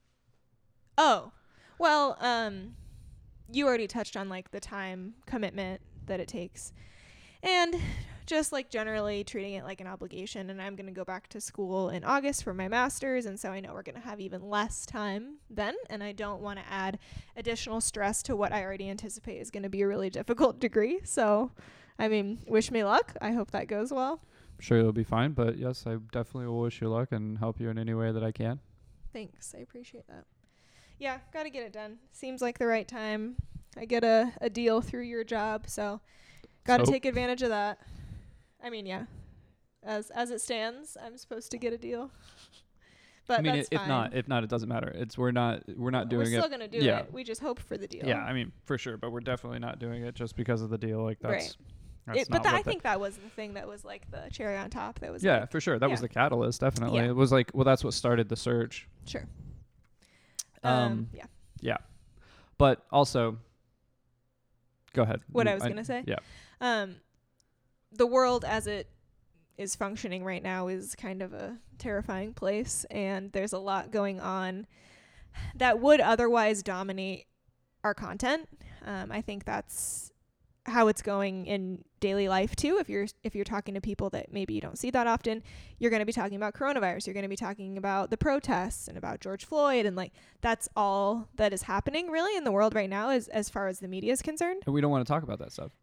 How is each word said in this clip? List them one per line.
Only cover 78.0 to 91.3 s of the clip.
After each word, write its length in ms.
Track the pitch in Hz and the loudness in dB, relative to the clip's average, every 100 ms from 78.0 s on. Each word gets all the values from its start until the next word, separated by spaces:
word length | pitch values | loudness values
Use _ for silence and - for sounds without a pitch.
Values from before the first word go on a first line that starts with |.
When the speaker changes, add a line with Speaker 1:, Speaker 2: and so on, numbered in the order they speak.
| 220 202 247 311 311 - - - - | -4 -2 2 2 0 -18 -18 -16 -10
Speaker 1:
Um, 260 | 196 196 | -8 -6
I 100 | 208 | -6
think 240 | 226 202 - | -6 -8 -4
that's 640 | 208 - - - - - _ _ _ _ _ - | -4 -4 -6 -6 -6 -10 _ _ _ _ _ -2
how 240 | 233 220 | 4 6
it's 120 | 214 | 4
going 440 | - 202 196 190 180 | 0 0 0 -2 -2
in 360 | 202 185 185 - - | -2 -2 -6 -10 -4
daily 260 | 202 196 196 | 0 2 2
life 280 | 190 214 - | 2 2 0
too. 220 | 285 381 | 2 2
If 120 | 320 | 0
you're, 180 | 208 202 - | -2 -4 -6
if 100 | 226 | -8
you're 120 | 208 202 | -4 -4
talking 280 | 208 208 196 | -4 -4 -6
to 60 | |
people 280 | 202 196 196 | -4 -2 -2
that 200 | - - | -4 -6
maybe 200 | 196 190 | -6 -4
you 60 | 214 | -4
don't 160 | - - | -6 -6
see 140 | 240 | -4
that 160 | 247 233 | 0 2
often, 340 | 233 - 220 - - - - | 2 0 -4 -6 -18 -16 0
you're 100 | 233 | 2
gonna 140 | 220 214 | 2 0
be 60 | |
talking 220 | 233 202 202 | 0 -2 -2
about 180 | 208 | -4
coronavirus. 540 | 208 277 277 190 175 - | 0 0 2 2 0 -4
You're 60 | 196 | -6
gonna 140 | 196 | -6
be 60 | 196 | -4
talking 400 | 202 202 190 196 | -6 -6 -8 -4
about 320 | 196 196 190 | 0 0 0
the 60 | 220 | 2
protests 720 | 311 277 - 202 190 - - | 2 2 2 0 0 -6 -10
and 100 | - | -10
about 240 | - - | -8 -8
George 240 | 190 196 - | -8 -8 -2
Floyd, 400 | 311 285 254 208 | 2 4 4 2
and, 80 | 185 | 0
like, 160 | 180 - - - | -6 -10 -20 -4
that's 260 | 233 226 - - | 0 0 -2 2
all 540 | 202 196 202 226 220 | 2 4 2 0 -4